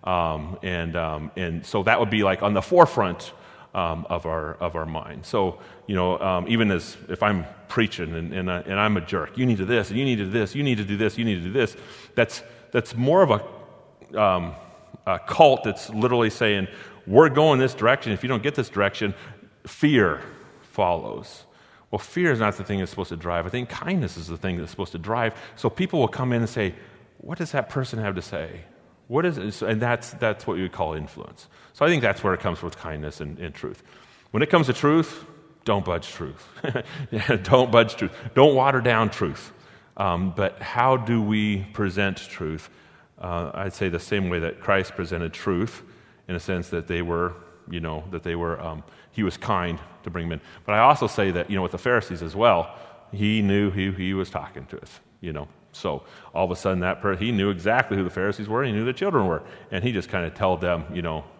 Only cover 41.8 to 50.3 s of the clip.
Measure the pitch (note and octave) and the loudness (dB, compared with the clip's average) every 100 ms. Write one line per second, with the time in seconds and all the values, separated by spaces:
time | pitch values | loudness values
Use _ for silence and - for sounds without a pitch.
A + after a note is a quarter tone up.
41.8 | G2+ F2+ G2+ F#2+ - - E2 D#2 - - | -2 0 -2 -2 -10 -8 -8 -8 -10 -20
42.8 | - - _ - F2+ E2+ E2+ - G2 - | -20 -20 _ -14 -6 -6 -6 -6 -8 -4
43.8 | F#2+ E2+ - G#2 F#2+ F2 E2 - - G2 | -2 -2 -2 -2 0 -2 -4 -6 0 2
44.8 | F#2 - E2+ F2 E2+ - - F2 A#2 - | 2 -6 -6 -4 -6 -6 -2 0 0 -6
45.8 | - - - _ - F2 - F2+ F2 F2 | -20 -20 -20 _ -10 -10 -4 -6 -4 -6
46.8 | E2 F2 E2+ E2+ F2 F2 - - - E2+ | -4 -4 -2 -2 -2 -6 -20 -20 -12 -8
47.8 | E2 D#2 E2 F2+ F2 E2+ E2+ E2+ E2 D#2+ | -6 -8 -8 -10 -6 -4 -4 -4 -8 -10
48.8 | - - - - G2 - - G2 F2 E2 | -14 -20 -14 -2 -2 -2 -2 0 0 -6
49.8 | - - - E2+ E2+ | -10 -16 -10 -8 -6